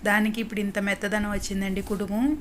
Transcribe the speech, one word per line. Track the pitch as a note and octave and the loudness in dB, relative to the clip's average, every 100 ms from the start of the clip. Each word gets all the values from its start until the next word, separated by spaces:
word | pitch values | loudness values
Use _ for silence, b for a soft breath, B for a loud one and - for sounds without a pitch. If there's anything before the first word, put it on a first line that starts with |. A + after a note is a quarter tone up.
| G#3 | 4
దానికి | G#3 G#3+ A3 | 4 4 0
ఇప్పుడు | G#3+ G#3 | -4 -2
ఇంత | G3+ G3+ G3+ | -2 0 0
మెత్తదనం | F#3+ G3+ G#3+ G#3 G3+ | 0 0 0 0 -2
వచ్చిందండి | - G3 G3 F#3+ G3 | -2 -2 0 -2 -2
కుడుము. | G3 G3 G#3 C4+ D4+ | -2 0 2 2 0